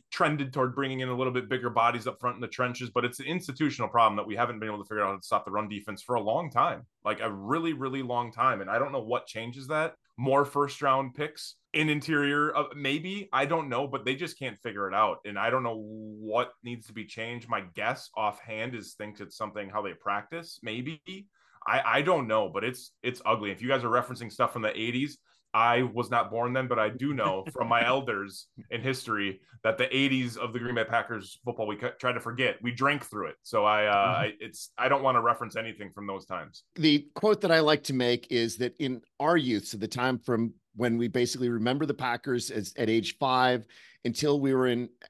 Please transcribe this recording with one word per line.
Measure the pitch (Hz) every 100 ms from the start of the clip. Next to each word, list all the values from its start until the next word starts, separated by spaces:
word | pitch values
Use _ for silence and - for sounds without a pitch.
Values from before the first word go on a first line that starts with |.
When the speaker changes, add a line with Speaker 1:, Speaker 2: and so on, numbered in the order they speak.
| -
Speaker 1:
trended | - 165 151 139
toward | 135 127
bringing | 123 135 131
in | 131
a | 123
little | 127
bit | 127 110
bigger | 127 120
bodies | 117 117 120 110
up | -
front | 123
in | 113
the | 120
trenches, | - 123 120 120
but | 113
it's | 123 123
an | 135
institutional | 175 180 - 151 - 107
problem | 120 113 104
that | 101
we |
haven't | 104 120 113
been | 110
able | 104
to |
figure | 95 107
out | 98
how | 98
to |
stop | - 104
the | -
run | 101 107
defense | 104 95 98
for | - 123
a |
long | 104 127 165
time, | 117 156 135 120 _
like, | 101 107
a | 110
really, | 101 98 151 165
really | 147 131 135
long | 127 123 120
time. | 113 127 110
And | 95
I | 110
don't | 139
know | 135
what | 110 120 -
changes | 110 117 123 131
that. | 156 160 - _ -
More | 131 135
first | 139 143 143 -
round | 143 135 131
picks | 123 151 - - - _
in | 156 156
interior, | 151 139 156 143 143 151 -
uh, | 143
maybe, | 147 139 147 170 202 196
I | 127 143
don't | 165 147
know, | 120 143
but | 135
they | 110 139
just | 175 -
can't | 139 104
figure | 120 104 98
it |
out. | 98 107 85
And | 104 101
I | 110
don't | 127
know | 123 113
what | 107 110 110 107 107 113 123 -
needs | 120 120 107
to |
be | 110 104
changed. | - 113 120 113
My | 113 95
guess | 85 107 131 - -
offhand | 107 104 - 110 117
is | 120 95
thinks | - 107 104
it's | 101 -
something | 107 95 98
how | 104
they | 101
practice, | 82 - 101 104 165 165 -
maybe. | 120 110 127 156 - 190 202 _ _ - -
I, | 120 113 120
I |
don't | 147 175 117
know, | 110 101
but | 87
it's, | 110 127 - _
it's | 123 123
ugly. | - 113 104
If | 92
you | 117
guys | 135
are | 120
referencing | 123 120 113 117
stuff | - 120
from | 120
the | 107 -
eighties, | 113 120 139 - _ _ _ 110
I | 117 120
was | 127 107 120
not | 120 101
born | 113 120
then, | 127 127
but | 120
I | 107
do | 123 135
know | 139 101 95 98
Speaker 2:
<laughs> |
Speaker 1:
from | 131 117
my | 117 117
elders | 135 123 104 101 95 - - -
in | 117
history | 123 127 - 107 101 95 _ -
that | 110 110
the | 123 131
eighties | 139 131 123 107
of | 120
the | 117
Green | 120
Bay | 117
Packers | 110 117 107 113 95 -
football, | 123 117 107
we | 107
c-, | 120 -
tried | 127
to | 120
forget. | 113 120 127 -
We | 120
drank | 123 135 147
through | - 107 85
it. | 71
So | - 113
I, | 104 107 107
uh, |
Speaker 2:
Mm-hmm. | 101 98 90
Speaker 1:
I, | 107 107
it's, | 110 - - -
I | 131
don't | 139
wanna | 135 123
reference | 117 117 117
anything | 113 113 104 101
from | 90 101
those | 95 -
times. | 92 78 - _
Speaker 2:
The | - 156 147 143
quote | - 214 208
that | 196
I | 160
like | 151 151
to | -
make | 135 123 120 -
is | 123 117 104
that | 123 -
in | 139 127 - -
our | 147 170
youth, | 131 107 -
so | 110
the | 107
time | 127 123 127
from | - 117 117 - _
when | - 123 117
we | 120
basically | 123 120 123 123
remember | 117 113 135 151
the |
Packers | - 131 120 - 123 -
as, | 117 92 -
at | 113
age | 110 110 -
five | 135 127 127 123 107 - - -
until | 120 117 151 143
we | 139
were | 131 127
in, | 120 120 _